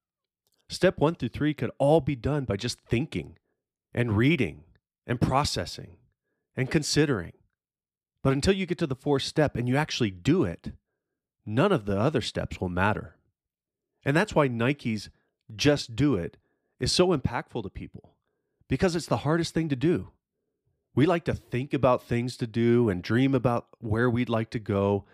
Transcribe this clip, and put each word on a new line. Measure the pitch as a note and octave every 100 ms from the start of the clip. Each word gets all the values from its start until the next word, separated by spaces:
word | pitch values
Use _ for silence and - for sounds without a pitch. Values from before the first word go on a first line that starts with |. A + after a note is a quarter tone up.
| _ _ _ _ _ _ -
Step | - F3+ -
one | D3 F3
through | A#2+
three | - D3+
could | D3 A#2 -
all | C#3 D#3+
be | C#3+ C#3
done | C3+ D3 C3
by | G2+
just | B2 -
thinking | - B2 E3 F2 C#2+ - _ _ _ _ _
and | - A#2+ G#2
reading | C3 E3+ F2+ D2 - _ _ _ -
and | B2
processing | - C3 C#3+ - F2+ - - - _ _ _ _ _ -
and | C3
considering. | E3 C#3+ C#3+ D3+ A2 E2+ - _ _ _ _ _ _ _ _
But | C3+
until | C3+ F3+
you | G3 F#3
get | F3
to | D#3
the | B2+
fourth | D3+ C#3
step | - - C#3+ B2
and | B2
you | C3+
actually | D3+ - A2
do | F#2 F2+ F#3 G#2
it, | - - - _ _ _ _ _ _ -
none | G#2+ G3
of | D#3+ G2+
the | G2
other | B2+ D3+
steps | - - E2+ -
will | F#2
matter. | F2 G2+ - - _ _ _ _ _ _ _ _ _ -
And | D3+
that's | G#3
why | D#3 C#3
Nike's | A#2 A#2 C#3+ B2 G#2+ - - _ _ -
Just | G#2 D3 C#3+ - A2+
Do | D3 G#2
It | E2 - _ _ _ -
is | B2
so | - F3+ D#3
impactful | - B2 - B2+
to | F#2+
people, | - F2 - - _ _ _ _ _ -
because | C3 F#3+
it's | E3 -
the | A#2+
hardest | C#3+ E3+ E3
thing | E3 D#3+
to | C3
do. | D3+ C#3+ F2+ _ _ _ _ _ _ _ _
We | - D#3+
like | F3 D3+
to |
think | G#2+ - B2 C#3
about | C#3 C3 B2
things | - A#2+ B2 -
to | A#2+
do | A2 A#2 A#2+ A#2
and | F2+
dream | - A2+ C3+
about | C3+ G#2 E2+ - -
where | A#2 A2 B2
we'd | A#2+ A2+
like | A2+ A2+
to | A#2+
go | G#2 G2+ G2+ G2+ -